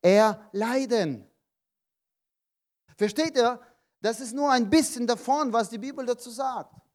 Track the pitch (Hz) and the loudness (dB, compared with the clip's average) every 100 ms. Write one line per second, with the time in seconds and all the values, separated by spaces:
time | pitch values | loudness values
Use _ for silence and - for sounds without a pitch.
0 | 180 202 220 196 - 196 226 262 262 233 | 6 6 4 0 -8 -6 -2 -2 0 0
1 | 170 117 - _ _ _ _ _ _ _ | 0 -4 -12 _ _ _ _ _ _ _
2 | _ _ _ _ _ _ _ _ _ _ | _ _ _ _ _ _ _ _ _ _
3 | 208 208 320 262 240 247 - _ _ _ | -2 0 0 2 2 0 -12 _ _ _
4 | 214 226 254 254 285 254 214 320 - 247 | -4 -4 -8 -2 2 2 4 4 2 -4
5 | 240 233 247 285 285 226 190 226 262 262 | -2 -2 0 0 2 0 -2 -6 -12 -8
6 | 247 240 247 226 269 240 - - _ | -6 -6 -8 -8 -6 -8 -12 -20 _